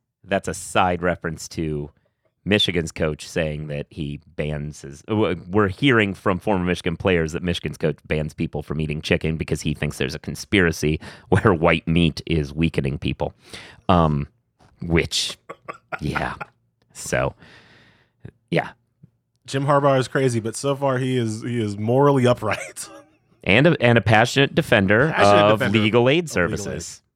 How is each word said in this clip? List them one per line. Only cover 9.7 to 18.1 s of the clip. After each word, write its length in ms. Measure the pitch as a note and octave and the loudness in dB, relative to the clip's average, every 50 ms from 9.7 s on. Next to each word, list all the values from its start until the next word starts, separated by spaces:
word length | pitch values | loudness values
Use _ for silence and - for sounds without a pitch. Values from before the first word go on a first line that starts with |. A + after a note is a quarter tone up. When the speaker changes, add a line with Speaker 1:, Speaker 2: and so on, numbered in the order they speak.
| D2 | -4
Speaker 1:
thinks 240 | - D#2+ D2 C#2+ - | -4 -4 -6 -4 -4
there's 160 | C#2 C2 D#2 | -6 -6 -6
a 60 | D2+ | -8
conspiracy 800 | - - - - - - - G2+ F#2 E2 D#2+ - - D2+ D#2+ - - - - | -10 -10 -12 -12 -6 0 2 4 4 4 2 0 -2 -2 -2 -2 -6 -12 -18
<laughs> 140 | - - - | -20 -2 2
where 240 | F#2 G2+ - A2+ F#2 | 2 4 4 4 2
white 340 | D#2 D#2+ E2+ E2+ D#2+ - - | 4 4 2 2 2 0 0
meat 340 | E2 F2 E2+ D#2+ D2 - - | 2 4 4 2 2 -2 -4
is 260 | - E2 D#2+ D2 C2+ C#2+ | -4 -2 -2 -2 -4 -4
weakening 460 | D2+ E2+ D#2+ - - C2+ C2+ C#2 - | -2 -2 -2 -2 -2 -4 -4 -6 -4
people. 360 | - C#2+ C#2 - D2 - - _ _ - - - - - - - _ - | -6 -6 -4 -4 -6 -8 -8 _ _ -20 -20 -20 -20 -20 -20 -10 _ 2
Um, 400 | F#2 F2 E2 D#2 D2+ C#2 C#2+ - _ _ _ _ _ _ _ _ _ _ F2 | 4 4 4 4 2 0 -4 -6 _ _ _ _ _ _ _ _ _ _ -6
which, 560 | E2+ E2 E2 C#2+ - - - - - - - _ - - - _ - - - _ _ - - | -2 0 0 0 0 -4 -4 -4 -6 -8 -12 _ -20 -20 -20 _ -18 -18 -18 _ _ -12 -8
yeah. 340 | D2+ C#2+ - - - - - - - - _ _ _ _ _ _ _ _ _ | -6 -6 -4 -4 -4 -6 -8 -10 -14 -18 _ _ _ _ _ _ _ _ _
So, 420 | - - - - B1+ C2 C#2 - _ - - - - _ _ _ _ _ _ _ _ _ _ | -16 -8 -4 -2 -2 -2 -2 -4 _ -18 -20 -20 -20 _ _ _ _ _ _ _ _ _ _